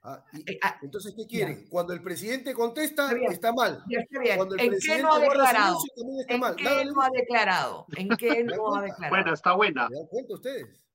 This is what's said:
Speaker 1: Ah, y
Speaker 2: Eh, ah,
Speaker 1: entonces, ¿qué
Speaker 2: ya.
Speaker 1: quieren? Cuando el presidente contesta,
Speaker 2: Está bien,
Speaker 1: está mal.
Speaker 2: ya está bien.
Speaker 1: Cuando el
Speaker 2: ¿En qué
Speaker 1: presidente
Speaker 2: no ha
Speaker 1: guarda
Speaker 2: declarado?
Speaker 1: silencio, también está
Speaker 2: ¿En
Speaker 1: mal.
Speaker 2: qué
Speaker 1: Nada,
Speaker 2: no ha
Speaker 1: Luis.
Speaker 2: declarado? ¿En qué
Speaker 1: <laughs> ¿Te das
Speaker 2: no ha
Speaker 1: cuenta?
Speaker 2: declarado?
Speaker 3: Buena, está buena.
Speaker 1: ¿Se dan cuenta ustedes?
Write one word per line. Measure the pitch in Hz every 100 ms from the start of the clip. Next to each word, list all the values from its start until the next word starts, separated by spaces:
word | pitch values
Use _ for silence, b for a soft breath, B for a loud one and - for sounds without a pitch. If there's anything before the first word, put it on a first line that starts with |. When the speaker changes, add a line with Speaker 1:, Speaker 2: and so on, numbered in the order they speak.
| 120
Speaker 1:
Ah, | 135 _
y | 151 156
Speaker 2:
Eh, | -
ah, | 151 -
Speaker 1:
entonces, | 139 202 202 208
¿qué |
Speaker 2:
ya. | 220
Speaker 1:
quieren? | 226 180 151 -
Cuando | 175 175
el | 175
presidente | 185 160 208 254 262
contesta, | 240 233 262 302 302 285
Speaker 2:
Está |
bien, | 247 233
Speaker 1:
está | 180 226
mal. | 240 220 139 -
Speaker 2:
ya | 233
está | - 269
bien. | 240 190
Speaker 1:
Cuando | 190 190
el |
Speaker 2:
¿En | 240
qué | 196
Speaker 1:
presidente | 311 311
Speaker 2:
no | 294
ha | 302
Speaker 1:
guarda | 294 277
Speaker 2:
declarado? | 262 233 202 -
Speaker 1:
silencio, | - -
también | 233 269
está | 254
Speaker 2:
¿En | 247
Speaker 1:
mal. | 247 175
Speaker 2:
qué |
Speaker 1:
Nada, | 277 277 269
Speaker 2:
no | 285
ha | 262
Speaker 1:
Luis. | 254
Speaker 2:
declarado? | - 240 202 180 131 85 - 160
¿En | 196
qué | 233
Speaker 1:
<laughs> | 233
¿Te | 226 240
das | 196
Speaker 2:
no | 214
ha |
Speaker 1:
cuenta? | 202 202
Speaker 2:
declarado? | - 156
Speaker 3:
Buena, | 185 185
está | 156 175
buena. | 185 208 139 117
Speaker 1:
¿Se | 135
dan | 160
cuenta | 214 262
ustedes? | 175 254 269 117 _ _